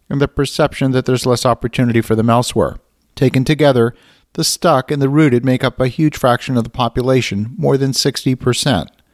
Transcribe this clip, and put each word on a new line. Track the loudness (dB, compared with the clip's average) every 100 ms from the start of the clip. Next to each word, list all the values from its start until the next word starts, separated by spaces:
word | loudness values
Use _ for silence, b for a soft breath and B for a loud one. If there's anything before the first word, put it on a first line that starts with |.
| -6
and | -2
the | -2
perception | -2 -4 0 -2 0 0
that | 0 0
there's | 0 0
less | 0 0
opportunity | -2 -2 -2 0 0
for | 0 0
them | 2
elsewhere. | 2 0 -2 -2 -4 _ _ _
Taken | -2 0 2
together, | 0 2 2 4 0 -2 b b b
the | -6
stuck | -4 0 2 2 0
and | -2
the | 0
rooted | 4 4 2
make | 0 0
up | -2 -2
a | -4
huge | 0 -2 0
fraction | 0 0 0 -2
of |
the | -2
population, | -2 -4 -2 2 2 0 -4 -6 -4
more | 0 0
than | 0
sixty | -2 -2 -2 -2
percent. | -2 -2 -2 0 -2 -4 _ _